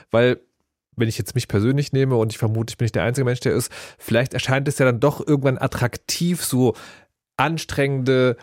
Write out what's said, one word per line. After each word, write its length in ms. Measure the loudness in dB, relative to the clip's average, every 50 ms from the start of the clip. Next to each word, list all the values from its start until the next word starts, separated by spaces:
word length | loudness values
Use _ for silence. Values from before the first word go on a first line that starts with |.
| -6 _
weil 300 | 2 4 4 4 2 0 _ _ _ _ _ _ _ _ _ _ _
wenn 140 | -2 -2 -2
ich 80 | -2
jetzt 180 | -4 -6 -6 -4
mich 140 | -6 -4 0
persönlich 420 | 0 2 2 2 2 0 -2 -2
nehme 240 | 0 0 0 2 2
und 160 | 2 0 0
ich 60 | -2
vermute, 340 | -2 -2 -2 0 -2 -4 -4
ich 60 | -4
bin 80 | -4 -4
nicht 100 | -2 0
der 80 | 0 0
einzige 220 | 0 0 0 0
Mensch, 160 | -2 -2 -2
der 120 | 0 0 0
ist, 180 | 0 -2 -4 -8 -14 -18 -20 -20
vielleicht 360 | -12 -4 0 0 0 0 0 -2
erscheint 360 | -4 -2 -2 0 0 0 0
es 80 | 0
ja 80 | 2 2
dann 160 | 2 2 2
doch 240 | 2 0 0 0 0
irgendwann 320 | 0 0 2 2 0 0
attraktiv, 880 | 0 -2 -4 -2 -2 -4 -4 -4 -6 _ -6 -4 -2 0 0 0 -2 -2
so 300 | -2 2 2 4 2 2 0 -6 -20 -20 -20 _ _ _ _ _ _ _
anstrengende 1000 | -2 0 0 -2 -4 -6 -6 -2 -2 0 0 0 0 2 2 4 4 4 2 0 -2